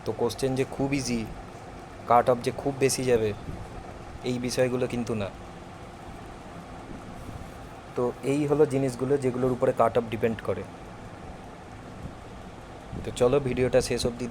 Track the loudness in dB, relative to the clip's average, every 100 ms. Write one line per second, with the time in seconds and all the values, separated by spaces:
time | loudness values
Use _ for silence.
0 | -4 0 0 2 0 2 -2 0 0 0
1 | 0 -2 -2 -8 -12 -14 -14 -14 -14 -14
2 | 6 6 8 4 2 -2 -2 2 2 4
3 | 4 4 4 0 -8 -10 -10 -12 -12 -14
4 | -12 -8 -2 -2 0 2 2 4 0 0
5 | 0 0 -2 -6 -14 -14 -14 -14 -14 -14
6 | -14 -14 -14 -14 -14 -14 -14 -14 -12 -12
7 | -12 -12 -10 -10 -10 -12 -12 -14 -8 0
8 | 0 0 0 2 4 6 6 6 2 0
9 | 2 4 2 2 2 4 4 6 6 6
10 | 0 0 0 0 -2 -4 -4 -12 -14 -14
11 | -14 -14 -14 -14 -14 -16 -16 -14 -14 -12
12 | -12 -12 -14 -14 -14 -14 -16 -16 -10 -8
13 | -6 4 6 6 4 2 6 6 4 2
14 | 0 -2 0